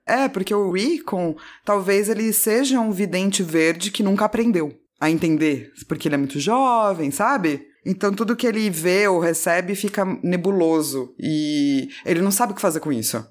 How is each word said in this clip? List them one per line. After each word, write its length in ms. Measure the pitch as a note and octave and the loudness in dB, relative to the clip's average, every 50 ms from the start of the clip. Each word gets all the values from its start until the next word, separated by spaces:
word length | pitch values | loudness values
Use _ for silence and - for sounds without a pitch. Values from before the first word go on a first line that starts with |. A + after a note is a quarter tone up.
| _ - | _ 0
É, 200 | A3 C4 C4+ C4+ | 0 2 2 0
porque 260 | C4+ F#3+ F#3+ - G#3 | 0 -2 -2 0 0
o 180 | G#3 G3+ F#3 | 0 0 0
Rickon, 640 | F3 F#3 G#3+ D4 F4 - - - G#3 F3+ F3 E3 D#3 - - - - - _ | 0 0 0 0 -2 -2 -4 -4 -4 -2 -2 -2 -4 -6 -12 -18 -20 -8 _
talvez 460 | G#3+ G#3 G3+ F#3 F#3+ G3 G3+ G#3 G#3+ | 0 0 0 2 2 2 2 2 2
ele 240 | A3 G3+ A3 A3 G#3 | 0 0 0 0 0
seja 460 | - - A3 G#3+ B3 C#4+ B3+ C4+ B3 | 0 2 2 2 2 2 2 2 2
um 120 | A3+ A3 | 2 0
vidente 520 | G3 F3+ G#3 F3 F3 F#3 F#3+ G3 F#3+ - F#3 | 0 -2 -2 -2 0 0 0 0 0 0 -2
verde 480 | D#3+ D#3+ E3 D#3+ E3 E3 E3+ - G#3 | 0 2 2 2 2 2 0 -4 -6
que 120 | - - G#3 | -2 0 0
nunca 220 | F#3+ G3 G3+ G#3+ | 2 2 2 2
aprendeu 500 | G#3+ A3 A#3 A#3 A#3+ G3 E3+ D#3 C#3+ - - _ _ _ _ | 0 0 0 2 2 2 0 -2 -4 -6 -14 _ _ _ _
a 100 | D3+ D#3 | 0 0
entender, 640 | E3 D#3+ F3+ E3 D#3 D3 D#3+ D3+ C#3+ B2 A2+ - - - - - | 2 2 2 2 2 2 2 2 0 -2 -6 -12 -18 -20 -10 -8
porque 200 | - - - D#3 | -8 -4 -2 -2
ele 80 | C#3+ | 0
é 20 | C#3 | 0
muito 220 | C#3 C3+ - D3 | 0 -2 -4 -4
jovem, 680 | C#3 G3 A#3 C4 C4+ B3+ A#3+ A3+ G#3+ G3+ F#3+ E3 D#3+ F3+ | -2 0 2 2 2 2 2 2 2 2 0 0 -2 -4
sabe? 580 | E3+ - G#3 B3 C#4+ A#3 F3 D#3 C#3+ C#3 - - _ _ _ | -2 0 0 0 2 2 0 0 -2 -2 -6 -14 _ _ _
Então 280 | - F#3 F#3 G#3 G3+ G3 | -4 -2 0 0 0 0
tudo 220 | G3+ A3+ G3+ A#3 | 0 0 -2 0
que 100 | A#3 B3 | 0 0
ele 240 | A#3 G#3 A3 G#3+ G#3 | 0 0 0 0 -2
vê 380 | E3+ D#3 D#3+ F3+ F3+ G3 G#3 G3+ | -2 -2 0 2 2 4 4 4
ou 120 | F#3 E3 | 2 2
recebe 540 | E3+ E3+ E3 E3 - F3+ E3+ F3+ F3+ F3+ G3+ | 2 0 0 0 0 0 0 0 0 -2 -4
fica 300 | G3 - G3+ - G#3 F#3+ F#3+ F3 - | -4 -4 -4 -2 -2 -2 -2 -2 -2
nebuloso 960 | - F3 F3+ F3 E3 G3 G3+ F#3 E3 D#3+ D#3+ D#3 D3 C#3 C3+ C3+ B2 B2 - - | -2 -2 0 0 0 0 2 2 2 4 2 2 0 -2 -4 -6 -8 -8 -10 -8
e 720 | - D#3 D#3 D3+ D3+ D3 D3+ D3 C#3+ C#3+ C#3 C3+ C3 - - - - | -4 -2 -2 -2 -2 -2 0 0 2 2 2 0 -2 -4 -10 -10 -4
ele 160 | - F3+ E3+ | -2 0 2
não 100 | F#3+ G3 | 2 2
sabe 200 | G3 - A#3+ G3+ | 2 2 0 -2
o 40 | G3 | -2
que 60 | - | -2
fazer 200 | G#3 F#3 D#3 D#3+ | -2 -2 -2 -2
com 100 | - D#3 | -2 -2
isso. 340 | C3+ A2+ A2 - - A2 A2+ - | -2 -2 -2 -4 -4 -6 -8 -10